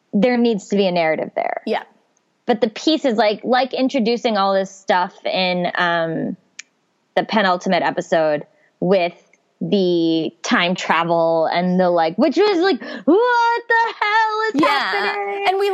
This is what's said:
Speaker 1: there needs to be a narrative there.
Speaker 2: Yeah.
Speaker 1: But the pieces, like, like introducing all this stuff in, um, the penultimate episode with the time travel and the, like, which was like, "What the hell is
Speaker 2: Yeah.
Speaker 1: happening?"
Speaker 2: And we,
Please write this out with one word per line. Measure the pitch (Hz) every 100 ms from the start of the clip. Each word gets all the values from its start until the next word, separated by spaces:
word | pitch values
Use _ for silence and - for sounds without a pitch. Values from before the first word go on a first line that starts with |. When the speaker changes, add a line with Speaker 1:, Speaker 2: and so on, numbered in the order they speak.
| _
Speaker 1:
there | 208 247 240
needs | 233 214 -
to | 202
be | 190
a |
narrative | 175 160 156 -
there. | - - - -
Speaker 2:
Yeah. | 214 - _ _ _ _ _
Speaker 1:
But | - 233
the | 233
pieces, | - - 311 277 220
like, | 214 214
like | - 247 262
introducing | - 262 277 214 233 240 208
all | 196
this | 196 190
stuff | - - 185 190 -
in, | - 170 185 180 175
um, | - 175 170 165 160 - 185 _ - - _ _ _ _ -
the |
penultimate | - 220 190 180 190 175
episode | 143 180 175 170 156 147 - _ _ -
with | 175 190 175 - _ _ _ -
the | 170 202 180 175 165 165 165 -
time | - 233 175 180
travel | - 165 165 170 165 165 160
and | 175 180 180
the, | 180
like, | 175 165 170
which | 302 269
was | 415 359
like, | 370 277
"What | - - 196 359 494 480 466 466 480
the | 453 453 -
hell | 415 440 440 427 440
is | 277
Speaker 2:
Yeah. | 320
Speaker 1:
happening?" | 427 - 202 202 - 403 403 392
Speaker 2:
And | 381
we, | 403